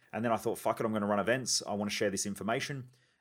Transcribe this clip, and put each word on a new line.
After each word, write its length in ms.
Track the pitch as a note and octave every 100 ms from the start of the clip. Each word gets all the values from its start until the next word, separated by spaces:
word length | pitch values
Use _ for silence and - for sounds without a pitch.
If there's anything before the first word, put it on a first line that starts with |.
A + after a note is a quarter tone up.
| _
and 120 | G#2+
then 80 | A#2+
I 40 | A2
thought, 220 | A#2+ F#2+
"Fuck 220 | A2+ A2
it, 60 | A2+
I'm 60 |
gonna 140 | G#2+ G2+
run 140 | G#2
events. 420 | F#2+ B2+ A#2 - -
I 80 |
wanna 160 | G2+ G#2
share 200 | G2+ G#2+
this 160 | F#2+ G#2
information." 600 | G2 G2 A#2+ - C#3+ B2+ - _ _